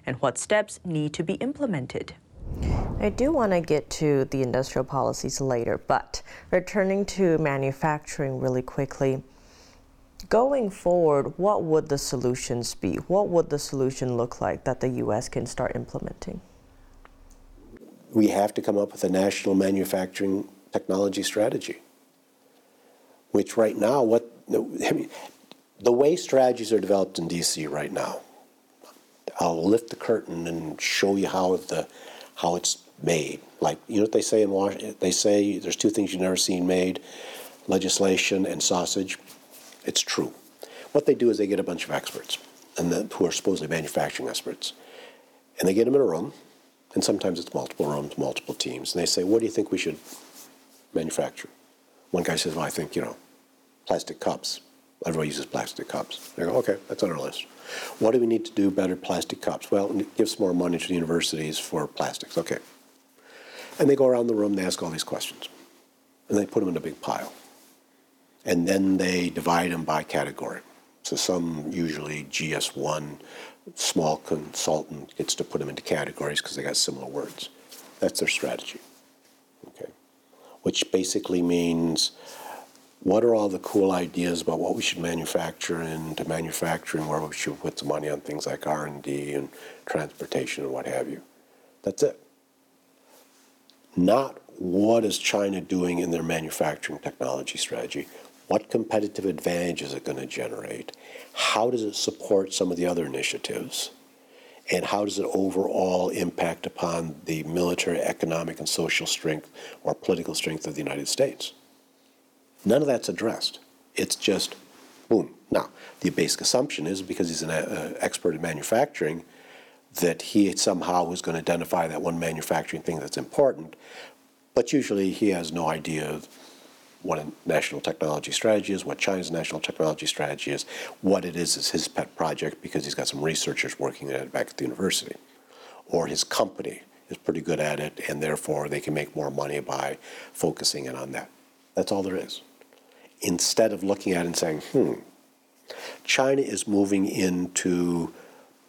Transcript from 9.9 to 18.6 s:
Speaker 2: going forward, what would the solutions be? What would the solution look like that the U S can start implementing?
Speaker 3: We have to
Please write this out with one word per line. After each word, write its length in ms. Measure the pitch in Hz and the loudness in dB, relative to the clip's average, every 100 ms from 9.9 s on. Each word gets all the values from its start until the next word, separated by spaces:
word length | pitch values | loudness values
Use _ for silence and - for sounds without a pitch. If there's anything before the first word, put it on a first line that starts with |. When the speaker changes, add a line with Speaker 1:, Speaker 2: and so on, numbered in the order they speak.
| - - - - | -20 -20 -12 2
Speaker 2:
going 420 | 214 269 277 208 | 4 4 4 0
forward, 680 | - 175 175 160 143 139 165 | 0 2 6 6 4 2 0
what 280 | 196 202 | 2 2
would 240 | 160 156 151 | 4 2 4
the 100 | 143 | -2
solutions 800 | - 127 123 127 - 120 113 - | 0 0 0 0 -2 -2 -4 -4
be? 180 | 95 - 147 | -2 -2 2
What 180 | 190 202 | 2 4
would 240 | 170 160 | 2 2
the 80 | 147 | 0
solution 580 | - 139 131 131 127 120 | -2 0 0 0 -2 0
look 240 | 120 - | -2 -2
like 220 | 98 73 | -2 -2
that 160 | 139 123 | -2 -2
the 100 | 131 | -2
U 240 | 123 117 | -2 0
S 160 | 107 - | 0 -2
can 180 | 127 120 | -4 -4
start 260 | - 123 | -2 -2
implementing? 680 | 120 120 - - - - - - - - - - - - - - - - - - - - - - | -4 -6 -8 -8 -10 -10 -12 -14 -20 -20 -20 -20 -20 -20 -20 -20 -20 -20 -20 -20 -20 -20 -20 -2
Speaker 3:
We 140 | 113 104 | 4 6
have 260 | 92 104 | 6 2
to 60 | - | 2